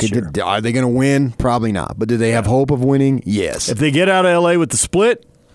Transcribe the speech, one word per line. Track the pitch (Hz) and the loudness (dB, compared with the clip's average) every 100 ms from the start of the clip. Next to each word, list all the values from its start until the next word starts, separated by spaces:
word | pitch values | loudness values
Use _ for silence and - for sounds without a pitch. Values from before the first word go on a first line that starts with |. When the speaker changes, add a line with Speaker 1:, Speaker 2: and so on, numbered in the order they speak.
Speaker 1:
Okay, | 107 | -2
Speaker 2:
year. | 117 87 | -4 -4
Speaker 1:
d-, | |
d-, | 71 | -4
are | 90 104 | -4 -2
they | 113 | -2
gonna | 123 127 | -2 0
win? | 123 139 139 135 - | 0 2 2 0 -2
Probably | 127 120 113 | -2 0 0
not. | 95 - 101 | -4 -6 -6
But | 110 | -2
do | 117 | 0
they | 113 | 0
have | 117 101 | 0 0
Speaker 2:
Yeah. | |
Speaker 1:
hope | 131 135 | 0 2
of | 139 | 0
winning? | 131 139 139 131 - | 2 2 2 0 -2
Yes. | 101 82 - - | -2 -2 -4 -6
Speaker 2:
If | 110 | -2
they | 151 | 0
get | 143 185 | 2 2
out | 185 | 2
of | 180 | 2
L | 175 175 | 2 2
A | 175 | 2
with | 160 | 0
the | 120 | -2
split, | - 180 226 233 - _ _ | -2 2 2 0 -8 _ _